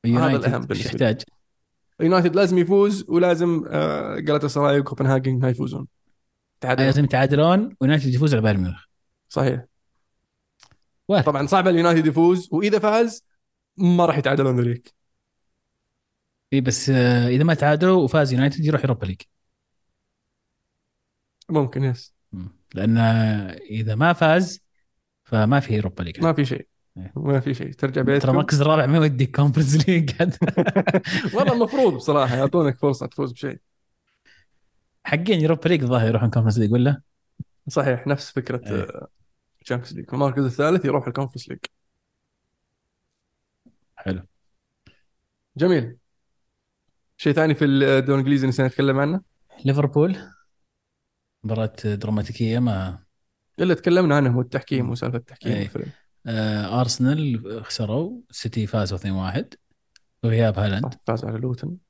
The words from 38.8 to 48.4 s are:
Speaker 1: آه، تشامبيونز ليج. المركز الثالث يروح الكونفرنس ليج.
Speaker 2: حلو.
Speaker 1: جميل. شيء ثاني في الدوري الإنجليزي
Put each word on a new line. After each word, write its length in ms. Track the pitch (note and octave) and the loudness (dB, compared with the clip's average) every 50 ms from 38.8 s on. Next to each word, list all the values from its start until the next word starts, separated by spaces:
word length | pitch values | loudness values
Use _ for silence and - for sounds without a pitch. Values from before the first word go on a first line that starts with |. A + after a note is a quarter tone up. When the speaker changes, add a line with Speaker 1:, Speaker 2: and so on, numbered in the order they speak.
Speaker 1:
آه، 260 | - - - - - - _ _ _ _ _ _ _ _ _ _ _ | -6 -8 -12 -16 -18 -20 _ _ _ _ _ _ _ _ _ _ _
تشامبيونز 280 | - B2 B2 B2 - - | -6 -6 -6 -6 -10 -14
ليج. 120 | - - - - | -16 -12 -8 -2
المركز 300 | C3+ C#3+ C#3 A#2+ C#3 C#3 | -2 -2 0 0 0 -2
الثالث 420 | B2+ B2 - C#3+ D#3 F3+ F#3+ - | -2 0 0 0 2 2 0 0
يروح 220 | C3+ C3+ C#3 - | 0 -2 -2 -4
الكونفرنس 420 | B2+ A#2+ C#3 C#3 B2 _ B2 - - | -4 -6 -6 -6 -6 _ -16 -14 -14
ليج. 100 | - - - - _ _ _ _ _ _ _ _ _ _ _ _ _ _ _ _ _ _ _ _ _ _ _ _ _ _ _ _ _ _ _ _ _ _ _ _ _ _ _ _ _ _ _ _ _ | -14 -14 -14 -20 _ _ _ _ _ _ _ _ _ _ _ _ _ _ _ _ _ _ _ _ _ _ _ _ _ _ _ _ _ _ _ _ _ _ _ _ _ _ _ _ _ _ _ _ _
Speaker 2:
حلو. 260 | - - G2 F#2+ F#2 F2+ _ _ _ _ _ _ _ _ _ _ _ _ _ _ _ _ _ _ _ _ _ _ _ _ _ _ | -12 -8 -8 -8 -8 -10 _ _ _ _ _ _ _ _ _ _ _ _ _ _ _ _ _ _ _ _ _ _ _ _ _ _
Speaker 1:
جميل. 400 | C3+ D#3 F#3 F3+ D3 A#2 A#2 B2 _ _ _ _ _ _ _ _ _ _ _ _ _ _ _ _ _ _ _ _ _ _ _ _ | -2 2 2 2 2 0 -4 -12 _ _ _ _ _ _ _ _ _ _ _ _ _ _ _ _ _ _ _ _ _ _ _ _
شيء 160 | _ - D3+ C#3 | _ -2 0 2
ثاني 220 | D#3+ D#3 D#3 D3 | 2 2 2 2
في 100 | - D#3 | 2 2
الدوري 480 | C#3 C3+ C3+ C#3 C#3 C3+ C3+ C3 C3+ C#3 | 2 2 2 4 4 4 2 2 2 0
الإنجليزي 340 | C3+ C3 C3+ C#3+ C3+ | 0 2 0 0 0